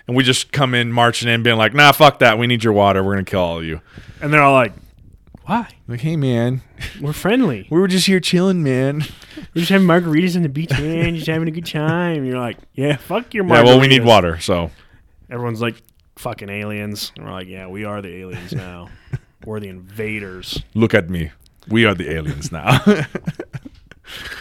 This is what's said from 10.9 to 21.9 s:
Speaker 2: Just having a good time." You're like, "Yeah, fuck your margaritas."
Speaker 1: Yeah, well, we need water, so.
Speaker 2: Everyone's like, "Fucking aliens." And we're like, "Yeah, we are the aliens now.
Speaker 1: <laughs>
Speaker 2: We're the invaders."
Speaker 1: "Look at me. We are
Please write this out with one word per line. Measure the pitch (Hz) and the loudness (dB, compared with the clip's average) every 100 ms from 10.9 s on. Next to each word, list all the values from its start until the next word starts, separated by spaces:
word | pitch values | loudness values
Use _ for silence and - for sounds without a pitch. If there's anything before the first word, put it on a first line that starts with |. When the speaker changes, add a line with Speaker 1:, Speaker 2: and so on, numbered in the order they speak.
| 165 170 170 | -2 -2 -4
Speaker 2:
Just | 151 | -4
having | 160 165 | -4 -4
a | |
good | 160 165 | -6 -8
time." | 156 156 165 175 156 | -4 -2 -2 -2 -4
You're | 131 127 | -4 -4
like, | 120 - - | -6 -8 -12
"Yeah, | - 143 143 | -4 -2 -2
fuck | - 208 247 | -4 -6 -4
your | 220 | -4
margaritas." | 185 117 | 4 6
Speaker 1:
Yeah, | |
well, | 120 127 | 8 8
we | 135 | 6
need | 131 | 6
water, | 117 107 90 82 | 6 6 4 -2
so. | - 90 80 - _ _ _ _ _ | -2 -2 -4 -12 _ _ _ _ _
Speaker 2:
Everyone's | 123 120 110 | -10 -8 -4
like, | 117 - _ _ _ - | -6 -6 _ _ _ -14
"Fucking | 123 113 101 | -12 -12 -10
aliens." | 101 104 104 104 104 - - | -8 -8 -8 -10 -10 -12 -14
And | 104 | -14
we're | |
like, | 95 92 | -14 -14
"Yeah, | 92 92 | -16 -16
we | 98 | -12
are | 104 104 | -10 -10
the | 95 90 | -12 -14
aliens | 92 90 90 | -14 -14 -12
now. | 131 92 87 85 - _ - | -12 -12 -16 -18 -20 _ -14
Speaker 1:
<laughs> | - _ | -14 _
Speaker 2:
We're | 110 107 | -14 -12
the | 101 | -12
invaders." | 92 92 107 107 107 98 92 87 - - | -16 -16 -10 -8 -8 -10 -14 -12 -12 -8
Speaker 1:
"Look | 107 110 | -2 2
at | 107 85 | 2 0
me. | 90 80 - _ _ - | -6 -6 -10 _ _ -2
We | 113 | 2
are | 110 | 2